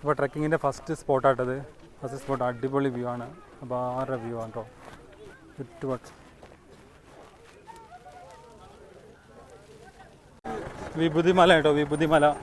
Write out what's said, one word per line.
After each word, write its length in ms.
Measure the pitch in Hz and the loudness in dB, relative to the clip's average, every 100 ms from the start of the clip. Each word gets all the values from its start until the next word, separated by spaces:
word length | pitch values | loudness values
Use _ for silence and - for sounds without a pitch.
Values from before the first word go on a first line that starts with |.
| 147 143 | 0 0
ട്രെക്കിങ്ങിൻ്റെ 400 | 143 151 151 160 | 0 0 0 2
ഫസ്റ്റ് 300 | 139 131 - 156 | 0 -4 -8 -8
സ്പോട്ടാട്ടത്. 560 | - 135 139 127 127 131 135 - - - | 0 4 4 4 0 -4 -8 -20 -20 -12
ഫസ്റ്റ് 200 | 135 135 | -10 -10
സ്പോട്ട് 220 | - 135 123 | -4 -2 -2
അടിപൊളി 440 | 120 131 139 139 | -2 -2 0 0
വ്യൂ 120 | 120 123 | -2 -6
ആണ്, 140 | 123 120 160 - - | -6 -10 -16 -20 -18
അപാര 500 | 123 123 123 127 131 127 | -8 -4 -4 -4 -4 -4
വ്യൂ 140 | 113 117 | -6 -8
ആണ് 80 | 113 | -8
ട്ടോ. 80 | 113 110 - - - - - - - - - | -10 -12 -16 -20 -20 -20 -20 -20 -20 -20 -16
ചുറ്റുവട്ടം 580 | 131 - 135 127 - - - - - - - - - - - - - - - - 880 906 880 719 719 740 719 466 494 427 - 392 - - - - - 480 494 480 - - 762 762 762 - - - - 113 - - - 160 | -14 -10 -6 -6 -8 -20 -20 -20 -20 -20 -20 -20 -20 -20 -20 -20 -20 -20 -20 -20 -20 -20 -20 -20 -20 -20 -20 -20 -20 -20 -20 -20 -20 -20 -20 -20 -20 -20 -20 -20 -20 -20 -20 -20 -20 -20 -20 -16 -10 -10 -10 -12 -10 -2
വിഭൂതിമല 500 | 165 156 170 185 175 165 | 0 2 2 6 8 8
കേട്ടോ, 140 | 151 147 | 6 2
വിഭൂതിമല. 460 | 147 147 160 156 147 143 | 2 0 4 6 4 2